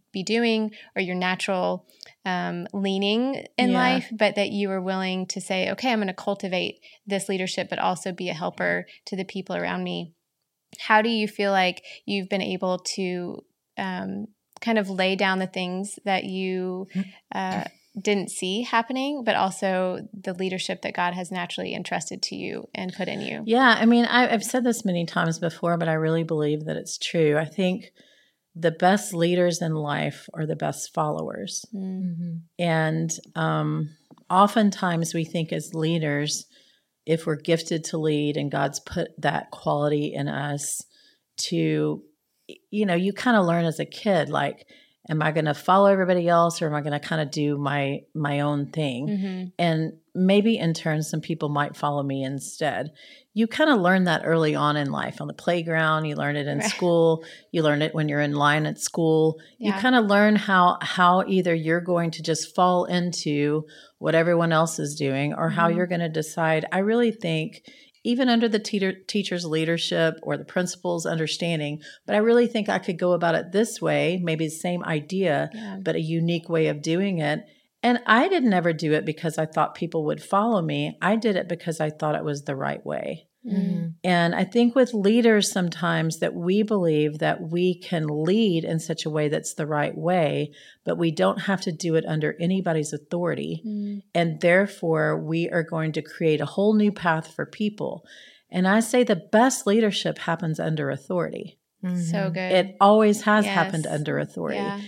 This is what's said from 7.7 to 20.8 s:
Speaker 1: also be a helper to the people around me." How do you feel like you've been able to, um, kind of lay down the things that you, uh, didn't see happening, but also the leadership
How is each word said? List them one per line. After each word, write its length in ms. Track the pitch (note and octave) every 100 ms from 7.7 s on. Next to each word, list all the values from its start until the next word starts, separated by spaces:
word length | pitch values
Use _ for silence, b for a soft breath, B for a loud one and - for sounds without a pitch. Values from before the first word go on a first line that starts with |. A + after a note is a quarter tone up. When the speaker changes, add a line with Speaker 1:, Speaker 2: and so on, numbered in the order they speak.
| F3
Speaker 1:
also 320 | F#3+ F3+ G3
be 160 | F3+ F3+
a 60 |
helper 520 | D#3+ F3 - F3+ F3 F3+ B -
to 100 | F#3+
the 80 |
people 320 | F#3+ F#3+ F#3 F3
around 260 | F3 F3+ F3+
me." 260 | F3 E3+ _ _ _ _ _ _ -
How 220 | - A3
do 60 | A3
you 220 | A3+ G#3
feel 220 | G#3 G3+
like 280 | F#3+ F3+ F3+ - B -
you've 220 | G3+ F#3
been 140 | G3
able 380 | F#3+ F#3 F#3 F#3 - -
to, 500 | F#3 F3+ F3 - - _ _ -
um, 500 | F#3+ F#3 F#3+ G3 G#3+ _ _ -
kind 180 | A#3 A3
of 120 | G3
lay 260 | F#3+ F#3+ F#3+
down 240 | G3 F#3+
the 80 | F#3
things 520 | - F3+ F#3 G3+ -
that 220 | G3+ F#3+ G3
you, 640 | F#3+ F#3 F#3 F#3 F#3 F#3+ F#3 F#3+ B -
uh, 300 | F#3+ F#3+ F#3+ - _ _ G3+
didn't 280 | G#3 G3+ -
see 340 | - F#3 G3+
happening, 600 | A#3+ A#3 A3+ C4 C4+ D4
but 140 | A3+ -
also 680 | F#3+ F3+ G3 F#3 F#3 F#3 -
the 200 | G3 F#3+
leadership 480 | F3+ F#3+ F#3 - F#3